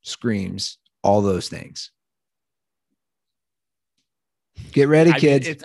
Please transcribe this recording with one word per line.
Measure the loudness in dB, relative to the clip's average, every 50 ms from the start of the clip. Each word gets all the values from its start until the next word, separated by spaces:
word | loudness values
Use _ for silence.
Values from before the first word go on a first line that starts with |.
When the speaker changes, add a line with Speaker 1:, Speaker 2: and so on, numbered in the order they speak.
Speaker 1:
screams | -18 -16 -14 -8 -6 -6 -4 -4 -6 -8 -10 -10 -12 -12 -14 _ _ _ _ _
all | -2 0 0 2
those | 0 -2 -2 -4 -6 -10
things. | -14 -16 -18 -18 -20 -20 -20 -20 _ _ _ _ _ _ _ _ _ _ _ _ _ _ _ _ _ _ _ _ _ _ _ _ _ _ _ _ _ _ _ _ _ _ _ _ _ _ _ _ _ _ _ _ _ _ _ _ _ _ _ _ _ -20 -12 -4
Get | 0 2 2 4
ready, | 4 4 6 4
Speaker 2:
I | 4
mean, | 4
Speaker 1:
kids. | 4 2 2 2 0 -4
Speaker 2:
it's, | -10 -12